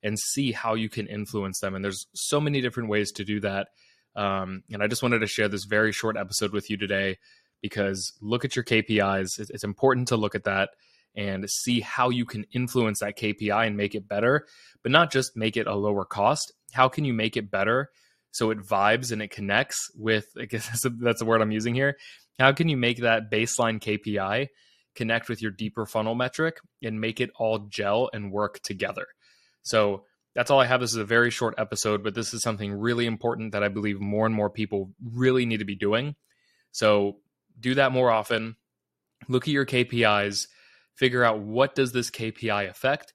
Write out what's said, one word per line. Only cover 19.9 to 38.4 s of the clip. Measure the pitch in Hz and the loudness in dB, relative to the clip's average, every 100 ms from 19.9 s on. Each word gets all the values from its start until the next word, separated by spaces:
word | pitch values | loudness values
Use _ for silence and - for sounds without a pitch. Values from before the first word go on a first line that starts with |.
with, | - 110 110 - - | -6 0 0 0 -12
I | 113 | -8
guess | 113 98 | -6 -6
<laughs> | |
that's | 117 131 | -2 -2
a, | |
that's | 117 120 113 | 0 0 0
the | 113 | 2
word | 113 | 2
I'm | 107 | 4
using | 107 113 120 | 0 -2 0
here. | 139 139 - - _ _ | 0 -2 -12 -20 _ _
How | 131 | 4
can | 139 165 | 6 2
you | 139 | 2
make | 120 120 | 2 2
that | 120 113 107 | 2 2 2
baseline | 107 113 - 117 110 | 0 0 2 2 0
K | - 107 | -2 -4
P | 110 104 | -2 -2
I | 95 110 135 _ _ _ _ - | 0 -2 -2 _ _ _ _ -8
connect | 113 113 - | -2 -2 -2
with | 117 | -6
your | 110 | -6
deeper | 92 107 110 107 | -4 -8 -6 -4
funnel | 117 110 117 | -2 -2 0
metric | 127 - 160 165 _ _ | -2 -2 -4 -4 _ _
and | 113 110 | -8 -4
make | 110 110 | -4 -2
it | 120 - | -4 -2
all | 113 110 104 | 0 0 -4
gel | - 101 107 127 | -4 0 2 0
and | 110 101 | -4 -6
work | 101 104 - | -4 -4 -4
together? | - 98 98 - - _ _ _ _ _ | -10 -6 -4 -4 -10 _ _ _ _ _
So | - 113 104 98 _ _ _ - | 0 2 2 0 _ _ _ -4
that's | 123 | 4
all | 139 | 6
I | 123 | 6
have. | 127 | 4
This | 120 | 2
is | 113 | -4
a | 104 | 2
very | 117 120 | 4 4
short | 113 117 110 | 2 -4 -2
episode, | 110 107 110 104 | -4 -2 0 0
but | 104 | -2
this | 104 110 | -6 -6
is | 117 | -4
something | 117 104 101 | -4 -4 -4
really | 101 113 120 117 | -2 -2 0 0
important | 113 117 95 110 | 0 -4 -4 -4
that | 101 | -2
I | 101 | 0
believe | 98 104 98 | 0 -4 -2
more | 101 104 110 | -2 2 2
and | 110 | 2
more | 104 | 0
people | 107 107 101 95 - | -2 -4 -4 -4 -10
really | 120 117 127 127 120 | -10 0 4 4 2
need | 110 | -2
to | 104 | -4
be | 98 | -2
doing. | 101 110 143 147 _ _ _ _ _ | 0 0 0 -8 _ _ _ _ _
So | - 110 104 101 98 _ _ _ - | 0 4 6 4 -4 _ _ _ -8
do | 123 131 | -2 2
that | 135 | 4
more | 131 127 | 4 4
often. | 113 104 113 | 4 2 -2